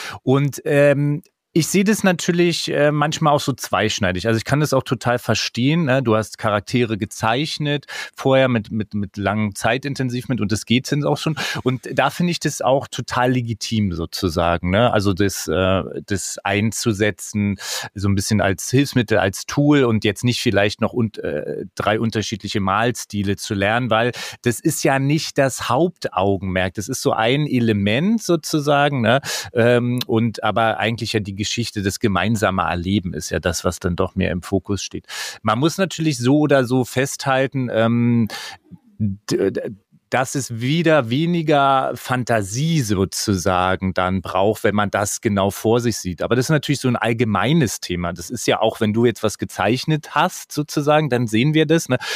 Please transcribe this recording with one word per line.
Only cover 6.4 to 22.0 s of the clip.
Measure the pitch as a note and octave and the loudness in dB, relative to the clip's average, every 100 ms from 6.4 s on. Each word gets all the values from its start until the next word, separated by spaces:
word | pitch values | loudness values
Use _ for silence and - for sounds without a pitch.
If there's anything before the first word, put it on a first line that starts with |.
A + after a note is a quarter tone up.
| A2 G#2 - B2 A2+ G#2 | 0 0 0 0 0 -2
gezeichnet, | G#2 - A2+ B2 D#3 - D3 D3 - - - - | -4 -2 0 0 -2 -4 -2 -4 -6 -14 -14 -2
vorher | C3+ C3 C3 | 2 4 4
mit, | A#2 G#2 | 2 -2
mit, | A2 G#2 | -6 -4
mit | G#2 G2+ G#2 | -4 -6 -4
langem | G2 G#2+ G#2 - | -2 0 -2 -2
Zeitintensiv | A2+ B2+ C#3+ C3 C3 B2 - | -2 -2 -4 -4 -4 -4 -4
mit | A#2 | -2
und | G2+ | 0
das | G#2+ - | -2 2
geht's | A#2+ - | 2 2
jetzt | D3 C#3+ | -2 0
auch | D3 | -2
schon. | D#3+ D3+ - B2 | -2 -4 -6 -2
Und | B2+ B2+ - | -2 -2 -4
da | - C3+ | 0 0
finde | - F3 | 0 -2
ich | E3 | 0
das | D3+ - | -4 -2
auch | - C3+ A2 | 2 2 0
total | - - B2+ B2+ | -10 -4 0 2
legitim | B2+ A#2 A2 - A2 G2+ | 2 -2 -6 -2 0 0
sozusagen, | E2 E2 - F#2 E2 E2+ F2 F2+ | -2 -6 -2 -2 0 2 0 2
ne? | G2 A#2+ | 2 4
Also | A2 G2 | 2 2
das, | F#2 G2+ - - | 2 0 0 -2
äh, | E2 F#2+ F#2+ C#2 - - | 0 2 0 -2 -10 -6
das | G2 - - | -6 -6 -6
einzusetzen, | G2+ G2+ A2 - A#2+ G2 G#2+ G2 - G#2+ G2+ F#2+ - - - G2 | -2 0 0 -2 -2 0 0 -2 -8 -2 -2 -2 -6 -10 -10 -4
so | G2+ | 0
ein | |
bisschen | G2 - G#2 | 0 2 2
als | F#2+ F#2+ - | 2 0 0
Hilfsmittel, | C3 C#3+ B2+ G#2+ G#2 | 0 2 0 2 2
als | G2 - - | 2 -2 -6
Tool | - C#3+ D3 A#2+ | 0 4 4 4
und | A2 | 2
jetzt | G#2+ G2 | 0 0
nicht | B2 - | -2 0
vielleicht | B2 G2 G#2 - | 0 2 0 0
noch | A2+ | -4
und, | - A2+ - | 0 -4 -4
äh, | E2+ D2 - - - | -6 -4 -6 -8 -8
drei | - G2 | -4 0
unterschiedliche | A2 | 0